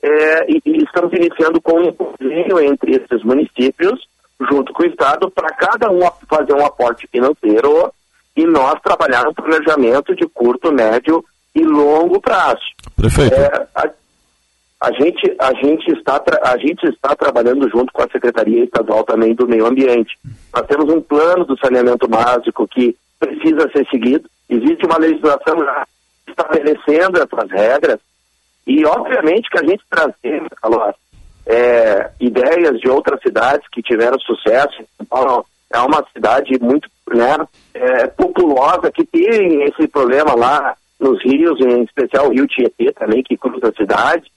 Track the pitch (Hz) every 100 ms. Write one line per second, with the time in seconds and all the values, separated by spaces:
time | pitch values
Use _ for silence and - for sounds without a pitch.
0 | 151 151 156 160 - 160 - - 151 180
1 | 175 170 170 - 160 165 165 165 175 165
2 | 180 - 131 156 175 185 143 139 - 131
3 | - 117 107 131 156 - 127 - 185 254
4 | - _ _ _ - 143 135 - 170 156
5 | 143 151 185 185 160 - 185 220 233 180
6 | 175 - _ 156 143 143 147 - 120 117
7 | - 123 127 147 107 107 127 156 180 -
8 | _ _ _ - 165 160 131 - - -
9 | 147 123 123 - - 160 156 151 120 131
10 | 143 185 160 - 120 123 170 143 110 117
11 | 139 165 170 _ _ 156 160 147 147 156
12 | 170 190 254 220 160 117 - - - -
13 | 113 135 135 131 143 - - - 143 -
14 | _ _ _ _ _ _ _ _ - 147
15 | 151 170 190 - 131 131 135 160 - 156
16 | - 139 - 160 127 123 127 175 170 127
17 | 135 143 147 123 120 131 135 110 127 -
18 | 127 127 123 117 107 117 123 120 110 107
19 | 113 113 113 117 123 113 110 131 135 120
20 | 113 - - - - - - 143 151 160
21 | - 147 165 180 170 131 135 123 123 123
22 | 123 110 120 123 117 - 110 - 120 117
23 | _ _ - 302 - - 160 147 135 127
24 | 113 302 - _ _ 117 135 170 170 165
25 | 160 160 156 139 - 156 143 139 - _
26 | _ _ - - 175 - 143 151 - 151
27 | 185 175 139 - 101 95 107 135 156 208
28 | _ _ _ _ _ _ - 139 151 180
29 | - 254 156 190 233 196 160 202 _ 175
30 | 151 - 120 147 - - 113 113 107 -
31 | _ - - _ - 117 123 120 113 101
32 | - - 123 123 127 165 170 120 127 135
33 | - 135 - 110 120 143 - - 117 113
34 | 117 135 - 113 - 120 143 - 113 _
35 | 110 127 131 - - _ _ 117 127 151
36 | 139 - 107 123 - 131 120 139 - _
37 | - 117 120 151 160 _ _ - 127 127
38 | 127 - - - 175 135 127 180 - -
39 | 330 - 349 226 185 156 143 - 156 147
40 | 127 131 151 120 120 147 143 - _ _
41 | 135 120 123 139 165 135 127 123 117 -
42 | 123 135 139 123 143 - 120 - - -
43 | 107 110 131 - 131 127 120 - 101 104
44 | 123 165 -